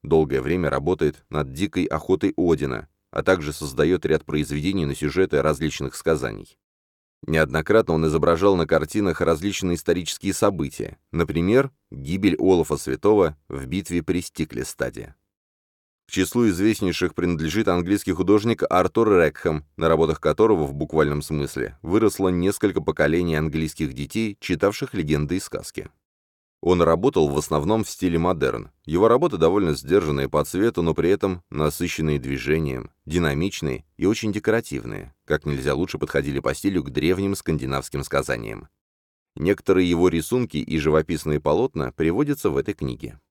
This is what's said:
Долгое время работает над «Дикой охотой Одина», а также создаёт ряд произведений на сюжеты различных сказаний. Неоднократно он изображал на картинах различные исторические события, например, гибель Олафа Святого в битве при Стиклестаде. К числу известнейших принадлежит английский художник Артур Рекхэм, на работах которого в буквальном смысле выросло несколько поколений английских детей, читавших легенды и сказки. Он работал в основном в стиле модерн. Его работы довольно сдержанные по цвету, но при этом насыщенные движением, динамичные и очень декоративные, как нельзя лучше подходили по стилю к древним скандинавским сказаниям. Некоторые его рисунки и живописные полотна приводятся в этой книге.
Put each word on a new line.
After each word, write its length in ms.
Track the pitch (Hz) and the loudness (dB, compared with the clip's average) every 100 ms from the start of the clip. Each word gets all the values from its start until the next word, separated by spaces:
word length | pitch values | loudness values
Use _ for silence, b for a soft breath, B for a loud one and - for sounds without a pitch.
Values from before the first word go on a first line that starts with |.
Долгое 360 | 80 80 73 65 | 4 4 4 0
время 300 | 65 90 78 | 0 0 0
работает 540 | 67 73 90 76 - _ | 0 0 0 0 -2 _
над 240 | 73 69 | -6 -6
«Дикой 320 | 69 95 92 | -4 -2 0
охотой 480 | - 80 - 92 101 - | -2 -4 0 0 0 0
Одина», 500 | 85 76 69 58 - _ _ | 2 2 0 -6 -10 _ _
а 140 | - | -4
также 280 | - 95 73 | 0 0 0
создаёт 540 | 73 73 67 76 90 - | -6 -6 0 2 2 2
ряд 180 | 78 | -2
произведений 640 | - 73 73 73 80 98 73 | 0 -4 -2 -4 -2 -2 -4
на 80 | |
сюжеты 480 | 71 76 85 95 73 | -2 -2 0 2 2
различных 540 | 73 73 78 - 67 - | 0 0 -4 -4 -8 -4
сказаний. 600 | 82 76 62 52 50 _ _ _ _ _ _ _ - | -2 0 -2 -8 -16 _ _ _ _ _ _ _ -2
Неоднократно 680 | 78 76 62 76 110 87 | 0 2 0 4 4 4
он 120 | 80 80 | 2 2
изображал 480 | 78 78 82 101 | 2 2 4 4
на 100 | 92 | 4
картинах 560 | 78 80 76 107 98 80 | 2 0 0 -2 0 0
различные 540 | 80 76 101 95 92 | 0 0 -2 -2 -2
исторические 600 | 87 - 87 82 - 98 | -2 0 -2 -2 -6 -6
события, 640 | 95 104 95 69 - - - _ | 0 0 0 -6 -6 -12 -12 _
например, 600 | 82 82 78 90 123 135 _ _ | -2 0 0 2 2 2 _ _
гибель 460 | 67 67 95 101 - | -14 -6 0 2 4
Олафа 380 | 92 90 80 73 | 4 4 2 -2
Святого 600 | - 65 101 107 82 76 _ | -4 0 2 4 4 0 _
в 180 | 69 65 | -10 -6
битве 380 | 87 90 87 | -6 -2 -4
при 160 | 80 90 | -2 -4
Стиклестаде. 960 | - - 76 58 65 - 64 - - - _ _ _ _ _ _ _ _ _ | -4 -8 -8 -6 -10 -6 -8 -8 -16 -20 _ _ _ _ _ _ _ _ _
К 40 | |
числу 360 | - 92 120 117 | -2 0 2 2
известнейших 640 | 87 104 110 95 82 90 | 2 0 2 -2 0 -2
принадлежит 540 | - 87 82 80 98 104 | 0 -2 0 -2 0 0
английский 440 | 90 87 101 - | 0 0 0 0
художник 500 | 85 92 104 110 117 - | -2 4 4 4 -2 2
Артур 400 | 90 90 - 107 | 2 2 2 4
Рекхэм, 560 | 92 80 - 87 78 - - | 6 4 2 -2 -2 -6 -2
на 120 | 82 | 2
работах 320 | 80 80 78 | 4 2 2
которого 440 | 76 76 110 92 | 0 4 4 4
в 80 | 71 | 0
буквальном 480 | 71 78 78 73 73 | -4 -2 2 2 0
смысле 560 | - 76 69 69 57 - | -4 -4 -4 -4 -8 -8
выросло 460 | 80 101 110 - 95 | 0 2 2 2 0
несколько 520 | 90 92 101 104 87 | 2 0 0 -2 0
поколений 540 | 80 78 73 85 87 | -4 0 2 2 0
английских 580 | 76 80 78 78 - 76 | 0 -2 -2 -4 -4 -6
детей, 460 | 64 71 113 113 101 | -6 -6 -4 -4 -6
читавших 540 | - 85 101 104 - | -6 0 0 0 -8
легенды 420 | 101 76 76 73 92 | -6 -2 0 0 -4
и 40 | |
сказки. 500 | - - - - 85 _ _ _ _ _ _ _ | -6 -12 -10 -14 -16 _ _ _ _ _ _ _
Он 220 | 85 90 | 2 4
работал 460 | 82 82 123 95 73 | 4 4 2 2 2
в 100 | 71 | 0
основном 460 | - 76 78 110 | -2 -2 0 -2
в 60 | 104 | -2
стиле 280 | - 92 82 | -4 -2 0
модерн. 520 | 87 85 65 57 - _ | 0 0 -2 -4 -12 _
Его 220 | - 82 110 | -4 2 4
работы 300 | 123 170 98 | 4 2 2
довольно 380 | 80 101 87 | 2 4 0
сдержанные 540 | 69 65 95 78 69 67 | -2 2 2 2 -2 0
по 140 | 76 | -2
цвету, 380 | 76 90 113 - | -2 0 0 0
но 100 | 85 | 0
при 180 | 80 82 | 2 2
этом 320 | 101 98 90 _ | 2 0 -4 _
насыщенные 680 | 71 76 - 87 - 78 71 | -2 -2 -2 -6 -2 -2 -2
движением, 720 | 64 67 62 78 76 62 - _ - | -4 -6 -2 -2 -2 -6 -12 _ -4
динамичные 800 | 85 80 71 95 - 76 60 _ - | 0 0 0 -2 -4 -6 -6 _ -2
и 100 | 87 | -2
очень 260 | 113 107 | 0 -4
декоративные, 840 | 104 113 113 117 65 57 50 60 _ | -2 0 -2 -2 -10 -8 -12 -14 _
как 220 | _ 76 73 | _ -4 -2
нельзя 280 | 69 65 | -4 -2
лучше 240 | 69 90 73 | -2 -4 -4
подходили 420 | 73 73 71 69 | -4 -2 -2 -4
по 140 | 65 | -4
стилю 280 | 71 98 90 | -2 -2 -2
к 80 | 69 | -2
древним 460 | 64 78 92 98 98 | -2 0 0 -2 -4
скандинавским 680 | - 78 65 67 - 71 | -4 -4 -2 -6 -6 -8
сказаниям. 640 | 67 69 64 62 55 53 - _ _ _ _ _ _ - | -4 -4 -2 -6 -6 -12 -16 _ _ _ _ _ _ -2
Некоторые 520 | 85 98 - 92 90 | 0 2 4 4 4
его 200 | 85 90 | 4 4
рисунки 480 | 82 - 127 120 76 | 2 0 -2 -2 -6
и 220 | - 80 | -2 0
живописные 600 | 76 78 78 80 78 76 | 2 2 2 -4 -2 -2
полотна 540 | 73 80 135 - 64 | 2 2 0 -2 -6
приводятся 580 | - 80 92 147 143 101 | 0 0 2 -2 0 0
в 60 | 69 | 0
этой 180 | 69 | -4
книге. 460 | 98 67 60 58 - _ | -6 -6 -8 -12 -16 _